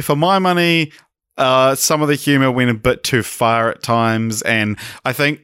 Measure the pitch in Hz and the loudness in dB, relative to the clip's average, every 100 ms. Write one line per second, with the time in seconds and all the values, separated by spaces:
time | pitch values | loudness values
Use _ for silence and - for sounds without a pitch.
0 | 143 147 170 196 185 175 170 165 147 - | -2 0 2 2 2 2 2 0 -2 -8
1 | _ _ _ - 131 131 131 135 - 156 | _ _ _ -2 2 4 2 2 0 0
2 | 151 143 147 139 135 127 123 110 127 123 | 0 0 0 2 2 2 0 0 0 -2
3 | - 123 101 - 117 113 113 - - 117 | -2 -2 -2 -2 0 2 0 -4 -2 0
4 | 113 113 113 104 - 110 104 101 - - | 0 0 -4 -4 -2 -2 -2 -4 -10 -10
5 | 131 123 143 151 | -6 -2 -2 -4